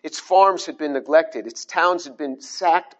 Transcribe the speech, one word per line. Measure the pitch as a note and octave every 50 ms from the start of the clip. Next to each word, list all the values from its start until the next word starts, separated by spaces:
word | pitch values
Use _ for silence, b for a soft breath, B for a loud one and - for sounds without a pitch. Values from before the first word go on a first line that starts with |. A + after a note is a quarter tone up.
| b
Its | D3+ - -
farms | - - F#3 F#3+ G3 G3 F#3 E3+ -
had | E3 D#3
been | - D#3 D3 C#3
neglected. | C3+ - C3+ D3+ D#3+ E3 D#3+ - A#2+ G#2+
Its | A#2 A2+ - -
towns | - - F3 E3 F3+ F3+ F3 E3+
had | C#3+ B2
been | - D3+ C#3 C3 C3
sacked | - - - - F#3 E3+ E3 F3+ F3+ - -